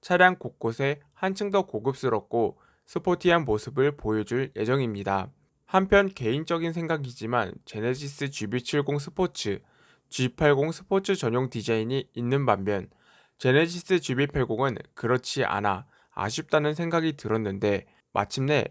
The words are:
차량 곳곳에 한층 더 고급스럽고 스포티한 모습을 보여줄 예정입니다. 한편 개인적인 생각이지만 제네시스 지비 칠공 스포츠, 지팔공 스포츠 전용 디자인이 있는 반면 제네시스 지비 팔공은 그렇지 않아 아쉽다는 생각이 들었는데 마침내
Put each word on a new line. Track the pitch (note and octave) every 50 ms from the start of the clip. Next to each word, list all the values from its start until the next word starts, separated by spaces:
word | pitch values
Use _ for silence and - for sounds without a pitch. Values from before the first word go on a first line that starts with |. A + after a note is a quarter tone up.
차량 | - - F3+ F3 F3+ F3+ F#3
곳곳에 | F3+ - A#2+ - _ - A2+ A2+ - C#3 C#3 D3 D3 _ _
한층 | _ - - F#3+ F#3+ G3 G#3 G3+
더 | G3 G3 F#3
고급스럽고 | - - G#2+ A2 C3 C3+ - - B2+ A#2 G#2 - _ - A#2+ A2+ G2 - _ _ _ _ _ _
스포티한 | _ - F3 - F#3 F3+ F3 - F3+ E3+ E3+ D#3+
모습을 | B2 G#2+ G#2+ - - - C#3 C3 D3 C#3+ C#3+
보여줄 | - G#2+ A2 A2 G#2+ - A#2 B2+ C3+ C3 _
예정입니다. | A2 G#2+ A2+ B2+ C#3 C3 A#2 G#2+ G2+ G2+ G2 G2 G2 F#2+ - _ _ _ _ _ _ _
한편 | _ - F#3+ F#3+ F#3+ G3+ G3+ G3+ F#3+
개인적인 | G3 - B2 A2 A#2+ C#3+ D#3+ - E3+ E3 E3 E3+
생각이지만 | D#3+ E3+ E3 D#3 D#3+ D#3 C#3 B2+ A#2+ - A2 A2 B2 A#2+ G#2+ F2+ - - _
제네시스 | - - G#2+ G#2+ A#2+ B2+ C3 D3 C#3 C#3+ - C#3+ C#3
지비 | C#3 - A2 G2+ G#2+ B2
칠공 | B2 - - D3 C#3+ - D3 D3
스포츠, | C#3+ - - - F#3 F3 _ - - G#2+ G2 - _ _ _ _ _ _ _ _ _ _
지팔공 | - - B2+ B2+ - - D#3 D3 C#3+ C3+ C#3+ D#3+
스포츠 | E3 - - _ G3 G3 G3 - G3
전용 | F#3 - A#2 A2+ B2 C3 B2
디자인이 | - A#2 G2+ A2+ A2+ A2 A2 A#2 C3 C#3 C3 _ _
있는 | A2+ A#2+ A#2+ C3 C#3 C#3+
반면 | B2 G#2 G2 G2 G2+ G#2 G2 F2+ - _ _ _ _ _ _ _ _ _
제네시스 | _ - C3 B2+ D3 D#3+ E3+ F3 F3 - - F#3+ F3
지비 | D3 - C3 B2 C#3+ D3
팔공은 | - D3 B2+ - A2+ G#2+ C3 C#3 A2+ F#2 - - _
그렇지 | - - A2+ B2 B2 - - - C3+ B2+
않아 | - - G2+ G#2 G#2 F#2+ F#2 B2+ _ _ _ _ _
아쉽다는 | _ - - G#2 A#2 - D#3 _ - D#3 D3 D3+ D#3
생각이 | D#3 E3+ E3 E3+ E3+ D#3+ D#3+ D3 C#3+
들었는데 | - A2 A2 A2+ A2 G2+ G2 G2 G#2+ G#2 G2+ F#2+ - _ _ _ _ _ _
마침내 | - G2+ - - C#3 C3 C#3 D3+ C3+ - -